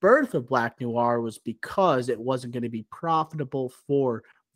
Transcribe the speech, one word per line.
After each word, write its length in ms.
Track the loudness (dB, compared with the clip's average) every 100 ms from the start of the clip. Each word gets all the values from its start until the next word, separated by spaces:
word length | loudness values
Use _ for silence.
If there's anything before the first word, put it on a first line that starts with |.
birth 340 | 4 4 4
of 140 | -2 0
Black 320 | 0 0 -4
Noir 400 | -4 0 2 2
was 180 | -2 -6
because 680 | -10 -10 -6 2 4 2 0
it 100 | -2
wasn't 360 | -2 -4 -4
gonna 140 | -6 -6
be 160 | -8 -10
profitable 800 | -8 0 0 0 -6 -6 -6 -6
for 560 | -8 -2 0 2 -2 -8 _ _